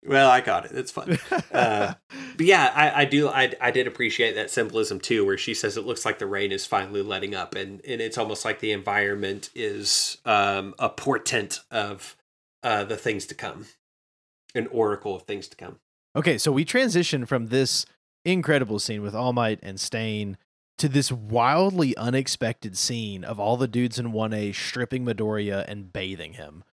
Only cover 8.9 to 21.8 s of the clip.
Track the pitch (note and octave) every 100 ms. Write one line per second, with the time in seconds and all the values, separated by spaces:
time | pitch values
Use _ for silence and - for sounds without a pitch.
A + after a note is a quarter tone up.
8.9 | G2+ G2+ G2+ G2+ G2+ - - A2 G2+ G2
9.9 | - - - - G#2 G2+ G2 G2 F2+ A#2+
10.9 | - - B2 - B2 G2+ - - A2+ G2+
11.9 | G2 - - _ _ _ _ B2 G#2+ G2+
12.9 | A2 - G#2 - - A2 E2+ A2 _ _
13.9 | _ _ _ _ _ _ B2 A#2 A#2 G#2+
14.9 | G2+ G#2 F#2 - G#2 F#2+ - F2+ G#2+ _
15.9 | _ _ - D#3 C#3+ - C3+ D#3+ B3 C4
16.9 | F3 E3+ D3 A#2+ C3 A#2 B2+ B2+ - -
17.9 | _ _ _ - F#3 D3+ D3 A#2+ G#2 -
18.9 | G#2+ G#2 A2 B2+ B2 A2+ G#2+ - F#2+ -
19.9 | A2+ A2 G#2+ G#2 F#2+ _ _ _ _ D#3
20.9 | C3+ C3+ B2+ G#2 A2+ A#2 D3+ G3 F#3